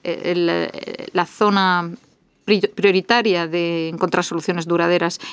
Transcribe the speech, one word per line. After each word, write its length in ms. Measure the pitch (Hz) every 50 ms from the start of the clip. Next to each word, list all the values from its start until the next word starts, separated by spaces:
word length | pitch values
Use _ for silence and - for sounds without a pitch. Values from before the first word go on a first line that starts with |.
| -
eh, 200 | - 165 - -
el, 240 | - 175 175 175 170
eh, 600 | 170 170 165 - - - - - - - - - -
la 140 | 180 175
zona 640 | - - - 214 208 202 196 190 185 180 175 170 170 170 - _ _ _ _ _ _ _ _ _
pri-, 200 | - 208 196 - - -
prioritaria 720 | - 180 202 180 190 185 - 233 240 226 233 185 175 170
de 440 | 160 160 175 170 170 170 165 160 160
encontrar 340 | 165 160 185 175 - 180 175
soluciones 400 | - 170 165 - - 180 175 160
duraderas 560 | 165 170 170 170 170 175 175 175 170 - - - -